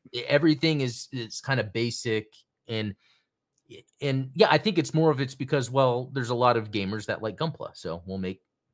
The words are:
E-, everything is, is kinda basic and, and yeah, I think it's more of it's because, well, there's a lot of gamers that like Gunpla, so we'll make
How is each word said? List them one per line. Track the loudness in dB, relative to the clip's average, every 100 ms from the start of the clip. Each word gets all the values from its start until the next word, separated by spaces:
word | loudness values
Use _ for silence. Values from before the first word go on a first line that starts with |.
| -12
E-, | -10 2
everything | 4 4 4 2 0
is, | -2 -4 -8
is | -10 -8 -8
kinda | -2 -2 0
basic | -2 -2 -2 -2 -4 -4 -20 _ _ -8
and, | -6 -6 -8 _ _ _ _ _ _ _ -20 _ -8
and | -2 -2 -2 4
yeah, | 6
I | 6
think | 4 0
it's | 0
more | 2 2
of | 2
it's | -2 -6
because, | -2 0 0
well, | 2 2 2 -4
there's | -6 -2
a | 4
lot | 4 4
of | 0
gamers | -4 -2 -4 -6
that | -4
like | -4 -4
Gunpla, | -4 -4 -12 -10
so | -10 -8 -8
we'll | -6
make | -6 -8 _ _ _